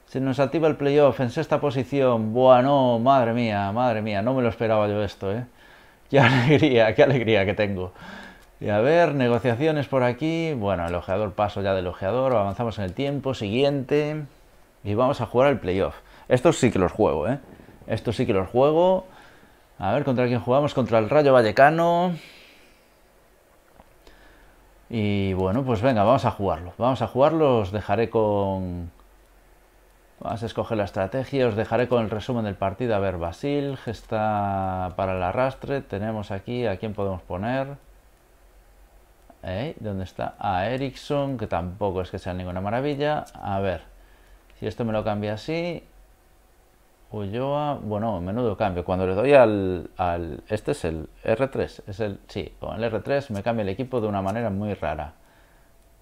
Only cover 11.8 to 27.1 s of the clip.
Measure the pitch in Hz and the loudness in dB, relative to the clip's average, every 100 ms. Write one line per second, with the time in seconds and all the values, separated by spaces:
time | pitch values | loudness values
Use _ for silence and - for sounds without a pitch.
11.8 | 90 87 98 117 131 120 98 98 117 104 | -2 -4 -2 0 2 2 0 -2 -4 -4
12.8 | 95 90 139 143 135 127 104 117 143 143 | -6 -4 -4 -4 -4 -4 -2 0 0 0
13.8 | 127 147 151 151 147 - _ - _ _ | 0 0 0 -6 -10 -16 _ -20 _ _
14.8 | 101 104 127 143 117 120 139 120 92 95 | -4 0 0 0 -2 2 2 2 0 0
15.8 | 80 - - - - 123 165 143 123 95 | -2 -4 -18 -12 0 2 4 4 2 4
16.8 | 90 - 95 76 85 143 - - - - | 0 2 2 2 -2 -4 -8 -20 -20 -16
17.8 | - 110 - 107 120 98 92 120 139 156 | -6 -6 -4 -2 0 0 0 2 2 4
18.8 | 180 185 - - - - - _ _ - | 2 0 -4 -20 -20 -20 -20 _ _ -6
19.8 | 95 123 139 123 123 120 110 131 147 143 | -2 0 0 0 2 0 0 2 2 0
20.8 | 107 113 107 147 143 131 107 - 143 165 | 2 2 4 4 8 6 6 6 6 6
21.8 | 170 170 180 160 - - - - - _ | 2 2 0 -2 -10 -20 -20 -20 -20 _
22.8 | _ _ _ _ _ _ _ _ _ - | _ _ _ _ _ _ _ _ _ -20
23.8 | - _ - - - - - - _ _ | -20 _ -20 -20 -20 -20 -20 -20 _ _
24.8 | - 113 104 101 98 92 95 107 131 110 | -8 -2 0 0 0 0 0 0 0 0
25.8 | 127 110 101 135 117 - 95 82 90 - | 2 4 4 4 2 -2 -2 -4 -6 -4
26.8 | 110 95 110 | -2 -2 -2